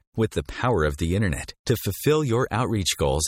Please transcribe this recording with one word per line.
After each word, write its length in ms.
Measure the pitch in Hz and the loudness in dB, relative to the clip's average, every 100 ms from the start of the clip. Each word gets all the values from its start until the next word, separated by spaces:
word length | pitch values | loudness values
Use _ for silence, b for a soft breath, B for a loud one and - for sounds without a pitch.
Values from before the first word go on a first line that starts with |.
| _ - | _ -2
with 160 | 110 | -2
the 120 | - | -2
power 400 | - - 123 104 | -6 -2 0 2
of 140 | 76 73 | 2 0
the 180 | 82 92 | 0 0
internet 380 | 101 - - - - | 0 -2 -6 -6 -2
to 100 | 117 | -2
fulfill 460 | 104 - 139 151 | -2 -2 2 2
your 240 | 143 113 131 | 2 0 0
outreach 440 | 107 110 107 90 - | -2 -2 -2 -2 0
goals 280 | 73 71 | 0 0